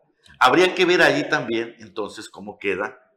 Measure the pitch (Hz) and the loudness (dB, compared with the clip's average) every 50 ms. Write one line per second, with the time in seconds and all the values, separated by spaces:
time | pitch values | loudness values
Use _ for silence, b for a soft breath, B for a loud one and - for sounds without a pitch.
0 | _ _ _ b b b b - 185 190 143 165 185 180 - - 180 165 180 170 | _ _ _ b b b b 2 4 4 6 4 4 2 2 2 2 2 4 4
1 | 165 147 139 147 147 - 160 147 131 113 113 113 117 117 - - 107 104 - 110 | 4 2 2 0 -2 -2 -4 -4 -2 -4 -4 -4 -6 -6 -12 -20 -20 -14 -10 -10
2 | 104 92 - 113 104 - - - 98 104 98 - - 101 92 90 104 104 - - | -10 -10 -10 -14 -18 -18 -18 -18 -18 -18 -14 -6 -4 -4 -2 -2 -4 -6 -10 -14
3 | _ _ _ | _ _ _